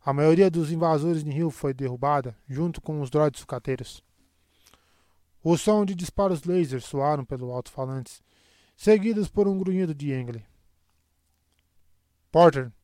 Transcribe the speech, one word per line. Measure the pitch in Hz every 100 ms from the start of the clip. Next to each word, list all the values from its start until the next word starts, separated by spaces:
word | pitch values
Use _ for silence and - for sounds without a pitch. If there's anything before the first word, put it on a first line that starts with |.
A | -
maioria | 139 156 165 196
dos | 165 151
invasores | 165 170 156 160 165
Nihil | 151 143 165
foi | - 143
derrubada, | 131 135 123 139 147 127 107 -
junto | 131 170 -
com | - 151
os | 135
droids | 151 151 -
sucateiros. | - 127 - 131 117 - _ _ _ _ _ _ _ _ _ _ _ _ _ _
O | 160 170
som | - 214
de | 202
disparos | 180 180 - 196 165
laser | 170 180 151 127
soaram | - 139 143 147
pelo | 123 131 123
alto-falantes, | 123 - - 131 131 120 - _ _ _ _ _
seguidos | _ 208 214 214 214 190
por | 208 196
um | 190
grunhido | 190 185 180
de | 147 143
Engle. | 131 120 113 107 _ _ _ _ _ _ _ _ _ _ _ _ _ _ _ _ _ _
"Porter?" | 160 170 139 127 -